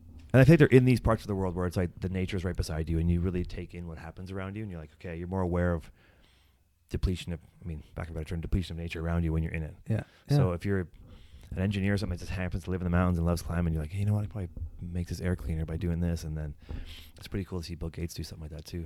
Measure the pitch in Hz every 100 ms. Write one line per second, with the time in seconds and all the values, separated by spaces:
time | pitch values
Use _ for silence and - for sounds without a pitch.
0 | - - - 123 135 165 147 127 127 117
1 | - 110 104 98 95 87 90 98 87 -
2 | 92 92 92 95 87 85 - 80 80 82
3 | 85 87 92 90 85 - 87 87 85 80
4 | 82 87 92 95 95 101 107 87 78 -
5 | 92 82 87 95 90 87 87 85 - -
6 | - - - _ _ _ _ _ _ -
7 | - 90 - 85 - - 90 76 - -
8 | 82 82 78 85 80 98 87 82 85 82
9 | 82 85 82 80 80 82 78 - - 110
10 | - - - 143 92 87 101 95 85 -
11 | - - - - - - 98 196 139 98
12 | 101 87 - 98 90 98 92 90 87 87
13 | 90 85 85 87 - 85 85 80 76 95
14 | 104 104 104 107 87 - 82 - 87 87
15 | 85 87 90 90 - 80 80 82 87 82
16 | 85 82 80 78 76 73 - - - -
17 | - - - 104 92 92 82 82 82 -
18 | 85 - 82 - 78 78 - 90